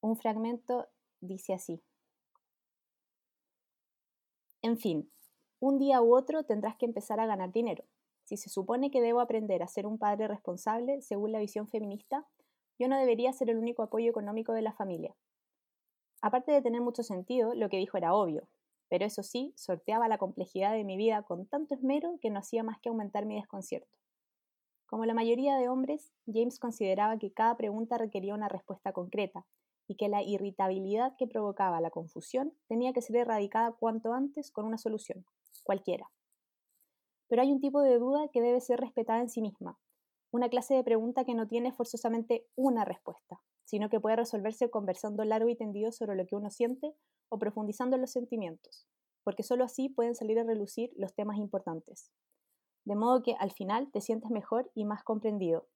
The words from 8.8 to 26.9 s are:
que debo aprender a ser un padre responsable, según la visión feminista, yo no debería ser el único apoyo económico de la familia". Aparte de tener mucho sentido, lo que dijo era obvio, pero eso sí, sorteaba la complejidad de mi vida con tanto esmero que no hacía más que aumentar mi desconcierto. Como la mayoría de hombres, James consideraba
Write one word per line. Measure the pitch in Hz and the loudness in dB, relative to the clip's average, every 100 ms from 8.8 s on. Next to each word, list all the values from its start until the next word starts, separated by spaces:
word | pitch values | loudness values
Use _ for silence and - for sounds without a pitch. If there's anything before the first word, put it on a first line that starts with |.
| 277 | 2
que | 277 | 4
debo | 233 233 | 4 4
aprender | 240 226 214 180 | 2 0 0 0
a | 170 | 0
ser | - 202 | -4 -4
un | 220 | -2
padre | 208 208 220 | 0 0 -2
responsable, | 202 - 180 - 226 247 277 | -4 -6 -6 -2 -2 -2 -4
según | - 202 214 | -2 -4 -2
la | 220 | -2
visión | 208 214 208 | -4 -4 -4
feminista, | 226 208 202 _ 277 285 _ _ _ _ _ | -6 -6 -10 _ -6 -6 _ _ _ _ _
yo | 247 | 0
no | 269 | 4
debería | 254 226 247 | 4 4 2
ser | 262 240 | 2 0
el | 226 | 0
único | 233 233 | 0 -2
apoyo | 220 220 233 | -2 0 0
económico | 233 208 220 226 | 0 -4 -4 -2
de | 226 | -2
la | 220 | -2
familia". | 214 196 170 160 - _ _ _ _ _ _ _ _ _ _ | -4 -6 -4 -8 -12 _ _ _ _ _ _ _ _ _ _
Aparte | 208 254 254 | 2 2 4
de | 294 | 4
tener | 247 233 | 4 0
mucho | 240 233 | -2 -2
sentido, | 233 185 180 247 226 | -4 -6 -2 2 2
lo | 240 208 | 2 0
que | 190 | 0
dijo | 190 196 | 0 0
era | 170 | 4
obvio, | 196 190 151 - _ _ _ _ | 4 4 -2 -8 _ _ _ _
pero | 180 | 0
eso | 208 208 | 0 -4
sí, | 202 240 277 | -6 -6 -6
sorteaba | - - 170 - 220 233 | -10 -6 -4 0 2 2
la | 214 | 2
complejidad | 190 - 180 185 196 | -2 -4 -6 -2 0
de | 220 | 0
mi | 202 190 | -2 0
vida | 220 214 | 2 2
con | 208 175 190 | -2 -10 -4
tanto | 285 302 | -4 -2
esmero | 269 262 285 339 339 | -2 0 0 -2 -4
que | 220 | -4
no | 202 | -4
hacía | 196 226 | -4 -2
más | 220 220 | -2 -6
que | 240 | -4
aumentar | 233 202 208 214 | -4 -4 -4 -4
mi | 208 | -6
desconcierto. | 202 196 185 - - _ _ _ _ _ _ _ _ _ _ | -8 -12 -8 -10 -10 _ _ _ _ _ _ _ _ _ _
Como | 220 | -2
la | 233 | 0
mayoría | 226 233 233 277 269 | 0 2 2 4 4
de | 247 | 2
hombres, | 254 262 294 - _ - | 0 -2 -4 -8 _ -4
James | 220 240 - | 0 0 0
consideraba | 240 220 196 | -6 -2 0